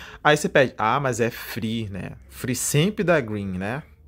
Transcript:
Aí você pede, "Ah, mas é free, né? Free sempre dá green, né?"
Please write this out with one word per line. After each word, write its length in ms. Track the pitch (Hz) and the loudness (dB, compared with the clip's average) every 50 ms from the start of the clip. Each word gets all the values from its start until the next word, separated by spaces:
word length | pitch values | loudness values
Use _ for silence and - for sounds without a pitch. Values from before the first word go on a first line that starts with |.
| - - - - - | -16 -18 -12 0 4
Aí 120 | 151 151 | 4 4
você 120 | 151 - 185 | 4 4 2
pede, 260 | - 156 131 - - | 4 4 4 4 2
"Ah, 220 | - 104 110 123 143 | 0 0 2 2 2
mas 220 | 143 131 117 107 | 0 0 0 0
é 100 | 117 117 | 0 -2
free, 580 | - - - - - 113 113 110 113 117 110 98 | -2 -6 -10 -10 -6 -4 -4 -2 -2 -4 -4 -6
né? 280 | 98 - 101 104 - - - - | -8 -8 -10 -10 -12 -14 -18 -20
Free 280 | - - - 123 123 | -14 -8 -4 -4 -4
sempre 480 | - - - - 147 160 208 214 - 196 | -2 -2 0 2 2 2 2 0 0 2
dá 160 | 165 170 151 | 2 2 2
green, 380 | 120 107 107 101 101 98 92 90 | 2 0 -4 -4 -4 -4 -4 -4
né?" 260 | 95 104 123 151 - - - - - | -4 -4 -6 -6 -8 -14 -20 -18 -12